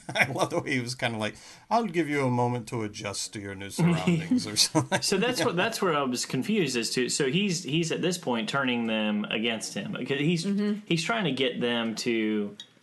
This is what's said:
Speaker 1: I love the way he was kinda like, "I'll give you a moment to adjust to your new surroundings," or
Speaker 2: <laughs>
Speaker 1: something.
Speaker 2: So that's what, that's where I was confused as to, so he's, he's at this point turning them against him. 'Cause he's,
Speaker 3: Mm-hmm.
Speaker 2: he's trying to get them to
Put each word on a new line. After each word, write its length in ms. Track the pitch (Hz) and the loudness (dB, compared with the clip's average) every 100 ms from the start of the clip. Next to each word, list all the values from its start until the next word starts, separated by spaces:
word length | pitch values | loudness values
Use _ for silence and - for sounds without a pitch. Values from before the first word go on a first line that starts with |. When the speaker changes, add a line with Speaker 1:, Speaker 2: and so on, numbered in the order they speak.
| - 220 | -6 0
Speaker 1:
I 100 | - | 0
love 180 | 180 170 | 2 -2
the 100 | 170 | -2
way 120 | - | -2
he 80 | 135 | -2
was 160 | 120 127 | -2 -4
kinda 240 | 123 113 | -4 -2
like, 160 | 107 - - - - | -4 -6 -14 -20 -2
"I'll 140 | 226 226 | 0 2
give 240 | 170 147 | 0 0
you 160 | 147 131 | 2 2
a 60 | |
moment 340 | 123 120 123 107 | 2 2 0 -4
to 120 | 123 | -4
adjust 500 | 107 101 104 98 - | -4 -4 -6 -4 -6
to 60 | 107 | -8
your 140 | 98 | -8
new 160 | 98 98 | -8 -6
surroundings," 760 | - 170 165 175 165 165 247 107 | 2 4 4 4 2 2 0 2
or 80 | 104 | 0
Speaker 2:
<laughs> 20 | |
Speaker 1:
something. 460 | - 156 - 185 | 2 2 2 0
Speaker 2:
So 140 | - 190 | 2 2
that's 280 | 233 254 254 | 2 2 0
what, 100 | 175 | 2
that's 280 | 214 220 | 0 0
where 120 | 190 147 | 0 2
I 60 | |
was 240 | 139 123 - | 2 0 -2
confused 500 | 135 127 214 147 123 | -2 2 2 2 0
as 140 | 110 - | 0 0
to, 140 | 123 | 0
so 200 | - 139 | 2 2
he's, 320 | 151 202 165 | 2 2 0
he's 280 | - 156 160 | 0 0 0
at 100 | 135 | 0
this 160 | 156 180 | 0 -2
point 320 | - 117 107 | -2 -2 0
turning 380 | 139 131 120 113 | 0 0 0 0
them 380 | 110 107 104 107 | 0 2 0 0
against 500 | 113 117 110 - 104 | -2 0 -2 -4 -6
him. 180 | 104 | -6
'Cause 240 | - 123 135 | -6 -2 0
he's, 280 | 147 175 190 | 2 0 0
Speaker 3:
Mm-hmm. 320 | 202 208 208 - | 0 0 -2 0
Speaker 2:
he's 160 | 170 | 0
trying 220 | - 233 175 | 0 0 0
to 60 | |
get 300 | 131 131 - | 0 0 0
them 320 | 120 117 113 107 | 0 0 -2 -2
to 600 | 123 113 110 107 101 - - _ | 0 2 2 0 -2 -8 -18 _